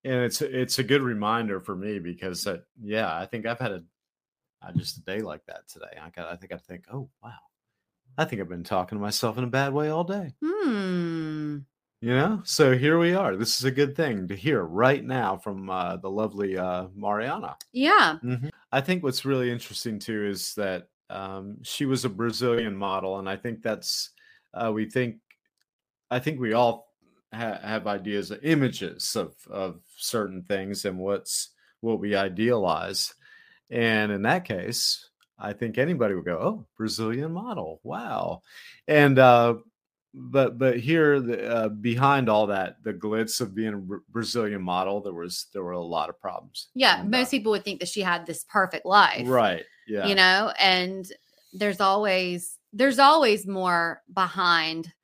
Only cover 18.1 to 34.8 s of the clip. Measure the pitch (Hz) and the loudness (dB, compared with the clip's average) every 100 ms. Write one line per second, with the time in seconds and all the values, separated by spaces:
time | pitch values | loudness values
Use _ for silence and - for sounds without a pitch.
18.1 | 320 120 123 143 - _ 135 139 180 143 | 0 -4 -4 -6 -12 _ -2 0 0 0
19.1 | 127 135 135 123 120 - - 120 104 - | -2 -2 0 0 -4 -8 -8 -8 -8 -6
20.1 | 107 104 95 - - 98 90 - _ _ | -4 -4 -4 -6 -4 -4 -4 -10 _ _
21.1 | 95 95 98 98 107 123 - 143 131 117 | -12 -10 -10 -12 -14 -12 -4 0 0 -2
22.1 | 95 117 110 123 117 110 98 98 95 95 | -2 -4 0 0 0 -2 -4 -2 -2 -2
23.1 | 98 95 98 120 110 117 104 - - - | -6 -6 -6 -8 -6 -4 -4 -4 -6 -6
24.1 | _ _ _ _ - 117 107 107 131 120 | _ _ _ _ -6 -2 -2 -2 0 -2
25.1 | 110 _ _ _ _ _ _ _ _ _ | -4 _ _ _ _ _ _ _ _ _
26.1 | 131 156 143 120 113 120 113 - _ _ | -2 -2 -2 0 4 4 2 -12 _ _
27.1 | _ _ 110 113 98 104 110 101 101 95 | _ _ -8 -8 -8 -6 -4 -4 -4 -4
28.1 | 101 92 107 143 156 127 - 90 82 - | -4 -4 -6 0 2 2 -2 -8 -6 -4
29.1 | 110 85 _ - 98 95 85 _ - - | -4 -6 _ -12 -6 -6 -8 _ -10 -6
30.1 | 113 101 95 90 98 95 101 101 92 95 | -4 -4 -8 -6 -4 -4 -4 -6 -4 -4
31.1 | 98 - - - _ _ _ 113 110 101 | -4 -4 -8 -8 _ _ _ -4 -2 0
32.1 | 98 98 92 117 120 92 78 90 98 - | 0 0 0 2 2 2 0 -2 -4 -4
33.1 | - _ - _ _ _ 120 117 110 107 | -8 _ -20 _ _ _ 0 2 2 0
34.1 | 101 110 180 180 95 95 123 | 0 2 0 0 -6 -4 -2